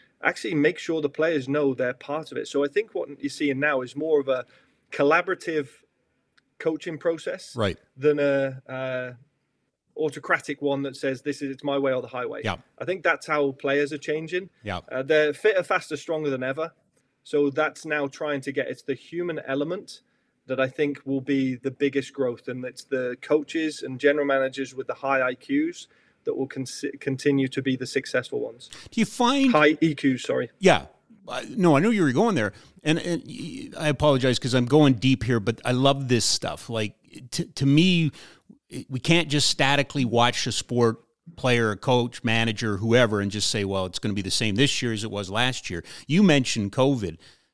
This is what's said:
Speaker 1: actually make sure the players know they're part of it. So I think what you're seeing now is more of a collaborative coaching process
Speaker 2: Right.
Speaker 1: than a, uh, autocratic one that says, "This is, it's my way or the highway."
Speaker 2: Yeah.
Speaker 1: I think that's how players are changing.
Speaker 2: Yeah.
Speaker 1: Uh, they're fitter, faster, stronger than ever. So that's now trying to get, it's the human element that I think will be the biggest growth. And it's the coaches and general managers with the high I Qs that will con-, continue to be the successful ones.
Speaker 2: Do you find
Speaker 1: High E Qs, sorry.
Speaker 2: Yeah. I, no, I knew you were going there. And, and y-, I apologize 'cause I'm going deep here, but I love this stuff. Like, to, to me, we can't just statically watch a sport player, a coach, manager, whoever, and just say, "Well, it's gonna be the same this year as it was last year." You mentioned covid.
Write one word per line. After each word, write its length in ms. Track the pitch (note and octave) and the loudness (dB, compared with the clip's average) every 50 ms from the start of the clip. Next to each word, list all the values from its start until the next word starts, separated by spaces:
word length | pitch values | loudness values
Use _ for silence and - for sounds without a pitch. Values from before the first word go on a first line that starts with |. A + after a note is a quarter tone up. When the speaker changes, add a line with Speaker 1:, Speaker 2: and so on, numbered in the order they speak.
| _ _ _ _ - | _ _ _ _ -4
Speaker 1:
actually 320 | - - - - A3 F3+ | -4 -4 -4 -4 -4 0
make 240 | D3+ C#3+ D#3 F3+ - | 2 2 2 0 -2
sure 220 | - - E3 D#3+ | -4 -6 -4 -2
the 80 | D3+ C#3+ | -4 -4
players 400 | C#3+ - D#3 D#3+ E3+ D3 B2+ B2+ | -2 0 0 0 0 0 -2 -2
know 240 | C#3 D3 D3 C#3 C3 | -2 0 0 0 0
they're 200 | B2 C3 B2 B2+ | 0 -2 -4 -4
part 380 | - - - C#3+ D#3 D#3 - | -8 -10 -8 -8 -8 -8 -8
of 60 | - B2 | -10 -10
it. 100 | - - | -8 -4
So 160 | - C#3 C#3+ | -2 -2 -2
I 60 | C#3+ | 0
think 260 | C#3+ G3+ A3 - - | 0 -2 -4 -4 -6
what 140 | F#3 - - C#3+ - | -8 -8 -8 -10 -8
you're 100 | C3+ C#3+ | -8 -8
seeing 300 | C#3 - D#3 C#3+ C3+ C3 | -4 -2 -2 -2 0 0
now 220 | C#3+ D3+ C#3+ C3 | 0 0 0 -2
is 120 | B2+ B2 - | -4 -6 -8
more 280 | C#3+ D3+ D#3+ D#3 D3 | -6 -2 2 2 2
of 80 | C#3 C3 | 2 2
a 160 | C3 B2+ A#2+ - _ _ _ _ _ _ _ _ | -2 -2 -4 -8 _ _ _ _ _ _ _ _
collaborative 760 | - - C#3+ C#3 D#3 E3+ F3 F#3 F#3 - - F3+ D#3+ D#3 C#3+ C3 - _ _ _ _ _ _ _ _ _ _ _ _ _ _ _ _ - | -2 2 4 4 4 4 4 0 -4 -6 -4 -4 -4 -4 -4 -4 -8 _ _ _ _ _ _ _ _ _ _ _ _ _ _ _ _ -8
coaching 380 | - D#3+ D#3+ D3+ - F#3 D#3+ C#3+ | -4 -4 -4 -4 -6 -10 -10 -4
process 560 | - F3 E3+ D#3+ - - F3 F#3+ - - - | -2 -2 -2 -2 -4 -8 -10 -10 -12 -10 -4
Speaker 2:
Right. 240 | A#2 A2 G2 E2 - _ _ _ C3+ | -2 -2 -2 -2 -4 _ _ _ 0
Speaker 1:
than 220 | C3 D3+ D3 D3 | 2 2 2 4
a, 420 | C#3+ C#3+ C#3 C#3 C3+ C3+ C3+ C3 - - | 2 2 2 2 0 -2 -4 -8 -12 -12
uh, 440 | C3 C3 C3 C3 C3 B2+ B2+ B2+ B2 A#2+ _ _ _ _ _ _ _ _ _ _ _ _ _ _ _ - | -10 -8 -6 -6 -6 -6 -6 -8 -12 -16 _ _ _ _ _ _ _ _ _ _ _ _ _ _ _ -4
autocratic 640 | D3+ D3+ C#3 D3+ - - F3 D#3+ - - D3 - | -4 -4 -4 -6 -2 0 0 0 0 -4 -6 -4
one 220 | C#3+ C#3+ C#3 C#3 C#3 | -2 -2 -2 -2 -4
that 120 | C#3 B2+ | -6 -6
says, 280 | - - C#3 C3 B2+ - | -4 -4 -4 -4 -4 -4
"This 180 | D3 C#3+ - | -6 -6 -6
is, 80 | D3 C#3 | -6 -8
it's 140 | C3+ C3 - | -8 -8 -6
my 140 | D3 C#3 C#3 | -4 -2 0
way 120 | C#3 C3+ | 0 0
or 120 | C3 B2+ B2 | 0 -2 -4
the 40 | A#2+ | -6
highway." 340 | - B2+ B2 A#2 A2+ A#2 A2 | -8 -8 -8 -6 -8 -6 -4
Speaker 2:
Yeah. 120 | A2 F#2 - - _ _ - | -4 -4 -4 -8 _ _ -10
Speaker 1:
I 80 | A#2+ | -8
think 160 | C3 F#3 F#3+ D3+ | -6 -6 -2 0
that's 220 | F3+ D#3+ C#3 - | 0 0 0 -2
how 280 | - D#3 D3+ D3 C#3 C3+ | -2 0 0 0 0 -2
players 380 | C#3 - C#3 C#3 C#3+ D3 C#3 | -2 -2 0 0 0 0 -2
are 60 | D#3 C#3+ | -4 -6
changing. 540 | - - D3+ D#3 D#3+ D#3 E3+ F3+ G3 F3+ _ _ - | -6 -4 -4 -4 -4 -6 -6 -6 -8 -8 _ _ -10
Speaker 2:
Yeah. 180 | G#2+ F#2+ F2 - - | -8 -8 -8 -8 -6
Speaker 1:
Uh, 100 | - B2+ | -6 -6
they're 320 | C3+ C3+ D#3 D3+ D3+ D3+ D3 | 0 2 4 4 4 2 0
fitter, 300 | - - G#3+ - F#3 E3+ | 0 2 2 2 2 2
faster, 340 | - G3 F3 - - D#3 C#3 | 0 0 -2 -2 -4 -8 -8
stronger 320 | - - E3 D#3 D#3 D3 | -6 -6 -4 -4 -2 -2
than 140 | C3+ B2+ B2+ | -2 -2 -4
ever. 280 | C3 C3+ D3 D#3 E3 - _ _ _ _ _ _ _ _ _ _ | -4 -4 -4 -6 -8 -8 _ _ _ _ _ _ _ _ _ _
So 260 | - - D3 D3 C#3+ | -2 0 2 2 2
that's 340 | C3+ D3 D3+ D3+ - - - | 2 0 0 -2 -2 -6 -8
now 220 | D#3+ D3+ D3+ C#3+ C#3+ | -4 -4 -2 -2 -4
trying 340 | C#3 - D#3+ D3+ D3 C#3 | -6 -6 -6 -4 -4 -4
to 100 | C#3 C#3+ C3+ | -6 -4 -4
get, 140 | C#3+ B2+ C3 | -4 -4 -4
it's 160 | C3+ - - | -6 -8 -8
the 100 | - C3+ | -8 -8
human 480 | - - - - E3+ F3 F3 E3 D3+ - | -8 -8 -10 -8 -6 -6 -6 -6 -6 -6
element 560 | - C3+ C#3 D3 D#3 F3+ G3+ F#3+ - - - _ _ _ _ _ _ _ _ _ | -4 -4 -4 -4 -4 -6 -8 -10 -12 -18 -20 _ _ _ _ _ _ _ _ _
that 160 | - C3 B2+ | -6 -2 -2
I 80 | C3+ C3 | -2 -2
think 320 | C3 - D3+ C#3+ C#3+ - - | 0 0 -2 -2 -2 -4 -6
will 160 | C3+ C3+ C3+ | -4 -4 -4
be 360 | C3 C#3 C#3+ C3+ C3+ C3 B2+ | -2 0 0 0 0 0 -2
the 160 | A#2+ - C#3 | -4 -6 -8
biggest 420 | C3 - C#3+ C#3+ C3+ C#3 C3 - - | -4 -2 -2 0 0 -2 -4 -4 -4
growth. 340 | - C3+ B2 A#2+ A2+ - - | -4 -2 -2 -4 -6 -8 -12
And 160 | B2+ B2+ B2+ | -10 -10 -10
it's 220 | B2+ A#2+ - - | -12 -12 -16 -10
the 320 | _ C3+ B2+ B2+ B2 B2 - | _ -4 -4 -2 -4 -6 -8
coaches 600 | - - D3+ D#3 C#3+ - - E3 D#3+ D#3 D3 - | -2 0 2 2 2 0 -4 -2 -2 -2 -4 -6
and 180 | - C3 C3 B2 | -8 -10 -6 0
general 260 | C#3+ C#3+ C#3+ D3 C#3+ | 2 4 4 4 2
managers 480 | C#3+ C3+ C3+ C3+ C3 B2+ C3+ C3+ C3 C3+ | 2 2 2 0 0 -2 -4 -8 -8 -8
with 140 | C3 C3 - | -8 -8 -8
the 60 | B2 | -8
high 280 | - - C3+ C3+ C3+ | -6 -2 0 2 2
I 140 | C3 B2+ B2+ | 2 0 -2
Qs 520 | B2+ - - C#3 C#3+ D#3 E3 F3 - - - _ _ _ _ _ _ _ | -4 -4 -2 0 0 0 -2 -4 -10 -16 -20 _ _ _ _ _ _ _
that 120 | D3+ - - | -6 -4 -4
will 100 | C3+ C3+ | -4 -6
con-, 180 | - C3+ C3 - - - - C#3+ - - | -6 -8 -8 -8 -8 -8 -8 -8 -8 -8
continue 480 | - - C3+ C3 - D3 C#3 C#3 C3+ C3 | -6 -4 -4 -2 0 2 2 2 2 0
to 120 | - - | -2 -2
be 140 | C3 C3+ C3 | -2 -2 -2
the 120 | C3 B2+ A#2+ | -2 -4 -4
successful 520 | - C#3 C3 - - B2+ A#2+ - - B2 | -4 -4 -4 -2 -4 -4 -4 -4 -6 -6
ones. 300 | A#2 A2+ A2+ B2 - - - - - - | -6 -8 -10 -14 -20 -20 -20 -20 -20 -8
Speaker 2:
Do 100 | - - | -2 -2
you 40 | A3 | -2
find 460 | - - - B3 A#3+ C4+ C#4 C4+ C4+ | 0 0 0 2 2 4 4 4 4
Speaker 1:
High 260 | A#3 D3+ D3+ D3+ D#3 - | 6 6 6 6 6 4
E 120 | - E3 D3 | 2 0 0
Qs, 280 | - - C#3 C3 B2 | 2 2 0 0 0
sorry. 300 | - - B2+ C3 B2+ A#2 _ _ | -2 -4 -4 -4 -4 -6 _ _
Speaker 2:
Yeah. 260 | F#3+ F3+ D3+ F#2 - - - _ _ _ - - _ - | 6 6 6 6 2 -4 -14 _ _ _ -20 -20 _ -10
I, 160 | - C3 A#2+ - | -10 -10 -8 -6
no, 260 | - A#3+ F3+ F3 D3+ | -2 2 4 6 6
I 40 | C3+ | 6
knew 100 | E3 A3+ | 6 4
you 120 | A#3+ G#3 F3 | 2 4 2
were 100 | C#3+ A#2+ | 4 4
going 220 | C#3 G#3+ A#3 G3+ | 4 4 4 2
there. 180 | C#3 G#2+ G2+ - - - - _ _ | 2 0 0 -2 -6 -16 -20 _ _
And, 160 | - D3+ D#3+ E3+ | -2 0 0 0
and 240 | - F3 F3 - - | 0 -2 -4 -4 -6
y-, 460 | - - - - E3+ - - - - - - | -8 -12 -12 -10 -10 -10 -12 -12 -12 -10 -4
I 120 | D3+ D3+ | -2 -2
apologize 500 | D3 B2 D3+ D3+ C#3 C3 A#2+ C3 B2 - | 0 2 4 4 4 4 4 2 2 2
'cause 140 | - C3 A#2 | 0 0 2
I'm 140 | B2+ B2 A#2+ | 2 4 6
going 260 | C#3+ D3+ D3+ C#3+ C3 | 6 8 8 8 6
deep 300 | G#2+ - C3+ C3+ B2 - | 4 4 4 4 4 2
here, 180 | A2+ B2+ A#2 | 0 0 0
but 180 | G2 A#2+ A2+ - - | 0 -2 -4 -2 -2
I 60 | A#2+ B2+ | -2 0
love 340 | B2 C3 C#3 C#3 C3+ C#3 B2 | 2 4 2 2 2 0 0
this 160 | B2 A#2 G#2+ | 2 2 2
stuff. 460 | - - - - - D#2 - - - | 2 0 -2 -2 -6 -8 -10 -10 -8
Like, 260 | A#2 A2+ G#2+ G#2 - _ _ _ - - C3 B2 | -6 -4 -4 -6 -8 _ _ _ -20 -20 -14 -8
to, 140 | - - F3 | -8 -6 -6
to 200 | - - - C#3 | -8 -4 0 2
me, 460 | C3+ C#3 D3+ E3+ F#3+ F3+ E3+ E3 C#3+ - - - - - _ _ - - _ _ _ - - - - | 4 6 6 6 6 6 4 2 0 -2 -6 -12 -20 -20 _ _ -20 -20 _ _ _ -14 -14 -10 -8
we 120 | C3+ B2+ | -8 -4
can't 260 | - - E3 F3 E3 C#3+ | 0 2 2 2 2 2
just 220 | C#3+ D3 C3+ - | 0 0 2 2
statically 560 | - - C#3+ C3+ C#3+ C#3+ C#3 - - D3 C3 | 2 2 2 2 2 2 0 0 -2 -2 -2
watch 420 | A#2 G#2+ A#2 A#2 A#2+ A#2+ - - A#2+ | 2 4 4 4 4 2 0 -4 -4
a 40 | G#2+ | -4
sport 480 | - - - B2 A#2+ A#2+ A2+ A2+ - _ _ _ _ _ - - | -6 -6 -2 2 4 4 4 2 0 _ _ _ _ _ -20 -10
player, 360 | - - C3 B2 A#2+ A#2 A2 | -4 0 2 2 2 2 0
a 60 | G#2 F#2+ | -2 -2
coach, 460 | - - B2+ B2 A#2+ B2 - - - | 0 2 2 2 2 0 -4 -4 -2
manager, 540 | A#2 A2+ A2+ A2+ A2+ A2 G#2 A#2+ A2 G#2 F#2+ | 0 2 2 2 0 -2 -2 -2 -4 -2 -2
whoever, 440 | G#2+ A2 A2+ B2 B2 A2 G#2+ G#2 | 2 4 6 6 6 4 4 0
and 100 | G2+ G2+ | 0 -2
just 180 | G2 G#2+ F#2+ - | -2 -2 -2 -2
say, 140 | - A2 G2+ | 0 -2 -2
"Well, 220 | F#2+ G2 F#2+ F#2 | -2 -2 -2 -4
it's 140 | F#2 E2+ - | -4 -6 -6
gonna 140 | - A2+ G#2 | -6 -4 -4
be 80 | G2+ | -4
the 100 | F#2+ F#2+ | -4 -2
same 240 | - - A#2+ A2 G2 | -2 -2 0 0 2
this 260 | G2+ C#3 C#3 - - | 2 2 2 2 0
year 100 | C3 A#2+ | -2 -4
as 120 | A2+ G#2 G#2 | -4 -4 -6
it 80 | A2 | -6
was 180 | G2+ G2+ G#2 F#2 | -6 -6 -6 -4
last 400 | G2 A2 B2 B2+ B2 - - - | -2 0 0 0 0 -4 -8 -10
year." 140 | - E2+ - - - - - | -10 -10 -10 -12 -16 -14 -4
You 160 | - C#3 F3+ G#3+ | 0 4 6 6
mentioned 500 | F#3 D3+ C#3+ B2+ - - A#2+ G2+ G2+ - | 6 6 4 4 0 -2 -2 -4 -2 0
covid. 440 | - C3 C3+ C#3+ B2 G2+ E2+ D#2+ - - - - _ _ _ | 0 2 2 2 0 -2 -6 -8 -10 -16 -20 -20 _ _ _